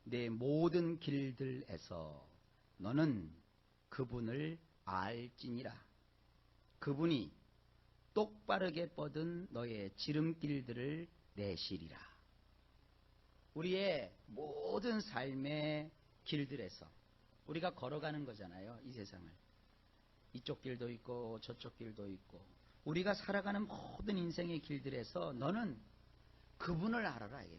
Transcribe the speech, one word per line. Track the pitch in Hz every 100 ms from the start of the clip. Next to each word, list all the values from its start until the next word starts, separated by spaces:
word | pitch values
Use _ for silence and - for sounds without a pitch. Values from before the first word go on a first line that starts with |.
"내 | - 120 120
모든 | 113 127 151 165 175 170 165
길들에서 | 147 139 135 123 131 127 147 85 - 87 78 76 - - - - - -
너는 | 92 135 156 110 82 85 - - - - _
그분을 | - 123 120 110 131 156 165 - -
알지니라. | - 92 98 117 120 - 127 120 127 123 - - - - - - - - - -
그분이 | - 143 170 147 90 - - - - - - - -
똑바르게 | 220 214 - - 196 185 156 170
뻗은 | - 151 147 165 175 190
너의 | 117 120 107 98 -
지름길들을 | - 151 160 165 151 143 123 120 131 156 170 - -
내시리라." | - 101 87 - 92 80 73 - - - - - - - - - - - - - - -
우리의 | 147 175 185 196 151 98 - -
모든 | 110 151 143 - 208 233 220
삶의 | - 120 135 135 139 151 151 151 156 - - -
길들에서 | - 151 143 143 92 - 82 - - - - - -
우리가 | 156 180
걸어가는 | - 127 151 151 151
거잖아요, | 139 104 92 90 101 120
이 | 131
세상을. | 113 101 95 85 85 - - - - - - - - -
이쪽 | 135 - -
길도 | 131 123 120
있고 | 120 - 123 113 110
저쪽 | - 117 120 -
길도 | 113 107 101
있고 | 95 - 87 - - - -
우리가 | - 156 185
살아가는 | 196 - 202 202 202 208
모든 | - - - 202 196
인생의 | 170 165 175 165
길들에서 | - 143 131 127 113 180 165
너는 | 127 135 208 220 113 - - - - - - - -
그분을 | - 165 208 233 202
알아라, | 120 104 135
이게 | 90